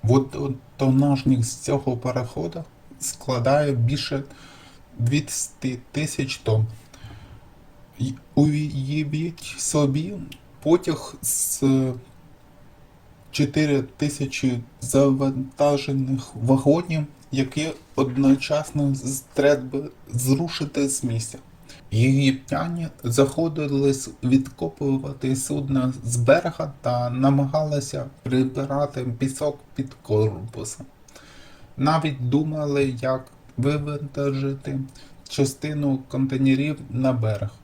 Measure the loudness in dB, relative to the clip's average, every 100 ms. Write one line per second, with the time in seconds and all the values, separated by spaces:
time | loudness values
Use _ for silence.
0 | 6 4 2 -6 -6 -6 -12 0 2 4
1 | 4 4 2 2 0 -4 -2 0 0 -2
2 | -4 -4 -6 -6 -6 -8 -12 -18 -20 -12
3 | -10 -8 -4 0 4 4 4 2 0 0
4 | -4 -6 -6 -18 -20 -20 -20 -20 -20 -4
5 | 0 0 0 -8 -8 -6 -6 -6 -8 -4
6 | -4 -4 -6 -4 0 2 0 -6 -20 -20
7 | -18 -18 -20 -20 -20 -20 -20 -20 -20 -8
8 | -6 -6 -4 2 4 2 -2 -4 -2 -2
9 | -2 -4 -4 -8 -14 -8 -2 2 2 0
10 | -4 -8 -12 -16 -20 -8 2 2 2 -4
11 | -6 -8 -6 -4 -4 0 2 2 0 -4
12 | -14 -20 -20 -20 -20 -20 -20 -20 -20 -20
13 | -20 -20 -12 -2 0 2 2 2 0 -4
14 | -4 -2 -4 0 0 0 -8 -12 0 4
15 | 6 4 0 -2 -8 2 2 2 0 -2
16 | 0 -2 -4 -4 2 4 6 4 2 -4
17 | -4 -10 -4 -2 -2 -2 -4 -6 -8 -2
18 | 0 4 4 4 2 -2 0 0 0 0
19 | -4 -8 -4 2 4 4 0 -8 -8 -14
20 | -8 -4 0 0 0 -4 -4 -2 -2 -2
21 | -2 -4 -6 -12 -20 -20 -20 -20 -4 2
22 | 4 6 4 0 -4 -4 -2 -4 -6 -6
23 | 0 2 2 2 -2 -2 -2 2 2 2
24 | -6 -6 2 2 2 -6 -8 -4 -2 -2
25 | -4 -6 -2 -2 -2 -4 0 0 0 -2
26 | -4 0 4 4 4 -6 -10 -6 -2 -2
27 | -2 2 4 4 2 0 0 -2 -4 -8
28 | -10 -10 0 2 2 -2 -4 -2 -2 -4
29 | -6 -2 -4 -2 -4 -4 -12 -8 -8 -10
30 | -2 2 2 -2 -12 -10 -10 -12 -16 -20
31 | -20 -20 -20 -20 -20 -20 -18 0 2 4
32 | 2 -2 0 2 0 -2 -2 0 0 -2
33 | -2 -2 -6 -20 -12 -2 0 0 -4 -8
34 | -8 -2 -2 0 -4 -4 -6 -6 -6 -12
35 | -20 -20 -8 0 0 0 -6 -2 0 0
36 | -2 -2 0 2 4 4 2 -4 -6 0
37 | 0 2 0 0 -4 -8